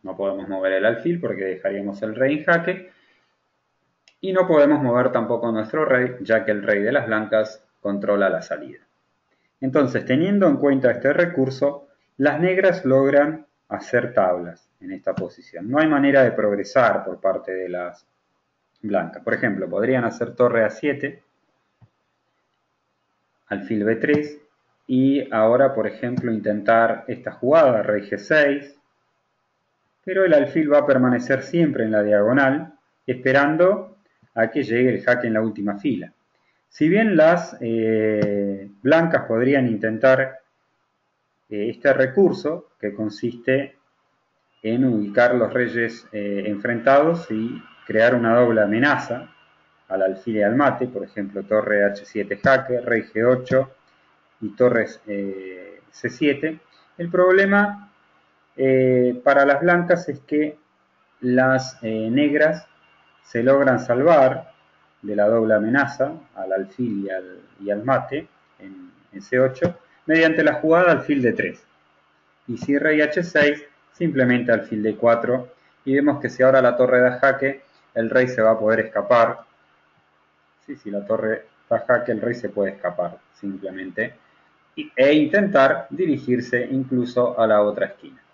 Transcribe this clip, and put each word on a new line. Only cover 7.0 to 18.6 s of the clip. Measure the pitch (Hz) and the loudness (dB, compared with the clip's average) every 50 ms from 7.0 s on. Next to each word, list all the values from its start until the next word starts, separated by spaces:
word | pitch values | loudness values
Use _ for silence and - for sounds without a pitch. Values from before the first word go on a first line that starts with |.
| 120 | -2
blancas | 113 110 107 110 104 113 110 107 - - - _ _ _ _ | -2 -4 -4 -2 0 0 0 0 -2 -8 -20 _ _ _ _
controla | - 101 101 101 101 101 104 101 98 95 | -6 -6 -6 -4 -2 0 0 2 2 0
la | 85 80 | 0 -2
salida. | - - 85 71 - 65 65 _ _ _ _ _ _ _ _ _ _ _ _ _ _ _ _ _ | -6 -8 -10 -10 -10 -18 -20 _ _ _ _ _ _ _ _ _ _ _ _ _ _ _ _ _
Entonces, | 135 135 131 147 139 127 131 110 - | -6 0 2 2 0 2 -2 -4 -2
teniendo | - 127 143 170 196 208 202 190 | 0 0 0 2 2 2 4 4
en | 165 139 | 4 2
cuenta | 127 143 143 135 135 131 123 | 2 2 2 2 4 2 2
este | 110 - - 135 | 0 2 0 0
recurso, | 147 165 175 170 - 135 131 131 131 - 143 143 - - - _ _ _ _ _ _ | 2 2 0 0 0 -2 -2 -2 -2 -2 -2 -4 -4 -6 -18 _ _ _ _ _ _
las | - 135 147 143 147 | 0 0 0 0 0
negras | 170 185 185 190 196 190 170 170 - | 0 0 0 2 2 2 0 0 0
logran | 131 131 135 135 139 139 143 147 156 160 156 - _ _ _ _ | 2 2 4 4 4 4 4 2 2 -2 -8 -14 _ _ _ _
hacer | _ 104 101 - - - 120 120 123 - | _ -12 -12 -8 -2 -2 -2 -2 0 0
tablas | 107 95 90 90 90 87 85 85 _ _ _ _ _ | 0 0 0 0 -4 -6 -12 -14 _ _ _ _ _
en | 92 92 | -16 -16
esta | 95 92 _ 95 90 | -16 -8 _ -8 -6
posición. | - 92 87 - - 87 - - 85 95 110 | -6 -8 -10 -12 -18 -20 -20 -16 -14 -10 -4
No | 135 | -2
hay | 151 156 | 0 0
manera | 156 151 139 139 139 139 139 131 | 2 2 2 2 4 4 4 4
de | 117 | 2
progresar | - - 107 104 101 98 95 - - 131 120 110 98 98 - | 0 0 -2 -2 -2 -2 -6 -2 0 2 2 2 0 -2 -6
por | 95 90 - | -8 -12 -4
parte | - 95 95 - - 98 95 | -4 -4 -4 -4 -8 -8 -8
de | 92 92 90 | -8 -8 -8
las | 90 90 87 87 90 _ _ _ _ _ _ _ _ _ _ _ _ _ | -8 -8 -10 -10 -14 _ _ _ _ _ _ _ _ _ _ _ _ _